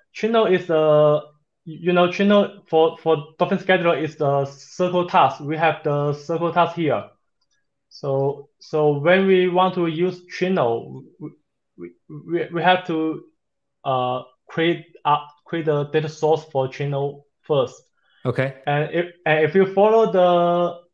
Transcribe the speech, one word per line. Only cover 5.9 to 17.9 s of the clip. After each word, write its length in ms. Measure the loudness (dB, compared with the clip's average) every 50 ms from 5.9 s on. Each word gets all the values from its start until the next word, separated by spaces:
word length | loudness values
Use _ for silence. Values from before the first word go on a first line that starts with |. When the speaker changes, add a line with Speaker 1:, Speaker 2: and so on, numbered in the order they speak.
| -2 -2 -2 -2 -4
Speaker 1:
circle 380 | -6 -6 -6 -4 -4 -4 -2
task 240 | 0 0 0 0 -2
here. 340 | -2 -2 -2 -2 -2 -4 -10 _ _ _ _ _ _ _ _ _ _ _ _ _ _ _ _
So, 640 | -18 -10 -6 -4 -2 -2 -2 -2 -4 -6 -12 _ _ _
so 380 | -12 -6 -2 0 2 2 0 2
when 280 | 2 2 4 4 4
we 220 | 4 4 4 2 2
want 260 | 2 2 2 2 0
to 140 | -2 -2 -2
use 340 | -2 -2 -2 -4 -4 -8 -14 -16
Trino, 680 | -8 -6 -2 0 0 0 0 0 0 -2 -6 -10 -16 -18 -18 -20 _ _
we, 120 | -18 -18 -18 _ _ _ _ _ _ _ _
we, 140 | -18 -18 -18 -18 _ _ -20
we, 380 | -20 -18 -10 -6 -6 -6 -6 -6 -6
we 80 | 0
have 240 | 2 2 2 2 0
to, 380 | -4 -4 -4 -4 -4 -6 -8 -12 _ _ _ _ _ _ _ _ _ _ _ -6
uh, 380 | -4 -2 -2 -2 -4 -4 -6 -8 -12 _ _ _
create, 380 | -10 -6 -2 -2 -2 -2 -4 -8 _ _ _ -2
uh, 140 | 0 0 0 -2 -8 -20 _ _
create 220 | -8 -8 -4 -2
the 180 | -2 -2 -2 -2
data 220 | -2 -2 -4 -4 -4
source 360 | -6 -4 0 0 0 0 -2
for 240 | -4 -4 -4 -4 -4
Trino 560 | -6 -8 -6 -6 -4 -4 -6 -6 -8 -12 _ _ _ _
first. 400 | _ -2 0 0 0 -2 -6 -14 _ _